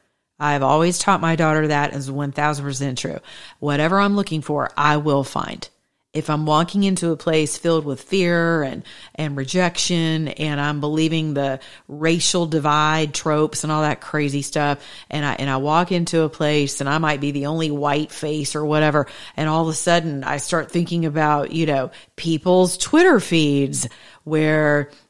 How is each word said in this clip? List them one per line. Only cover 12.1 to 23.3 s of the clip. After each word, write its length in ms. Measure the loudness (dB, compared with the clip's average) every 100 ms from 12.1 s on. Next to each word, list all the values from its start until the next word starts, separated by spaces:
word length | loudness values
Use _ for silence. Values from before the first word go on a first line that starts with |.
| 2 0 0 0
divide 680 | 0 2 2 2 2 -2
tropes 520 | -2 0 2 0 -2 -2
and 60 |
all 100 | 0
that 180 | 0 -2
crazy 420 | -4 -2 -2 -2
stuff, 400 | -4 -2 -2 -2 -8 -20 -8
and 160 | -4 -4
I, 80 |
and 160 | -2 -2
I 80 | -2
walk 340 | 2 2 2
into 300 | 0 0 0
a 80 | 0
place 500 | 0 0 2 0 -2
and 100 | -2
I 100 | 0
might 200 | 0 0
be 120 | -2
the 160 | -2 -2
only 220 | -2 -2
white 440 | -2 0 0 -2
face 420 | -6 -6 -4 -4 -4
or 80 |
whatever, 440 | 0 2 2 2 0 -6 -12 -4
and 140 | -2
all 140 | 0
of 40 | 0
a 60 |
sudden 500 | -2 2 2 2 -4
I 140 | -4 -4
start 340 | -2 -4 -2
thinking 340 | -4 -2 -2 -2
about, 460 | 0 2 2 0
you 140 | -2 0
know, 260 | 0 -4 -10 -20 -8
people's 600 | -4 0 4 4 4 0
Twitter 420 | 2 4 6 4
feeds 680 | 4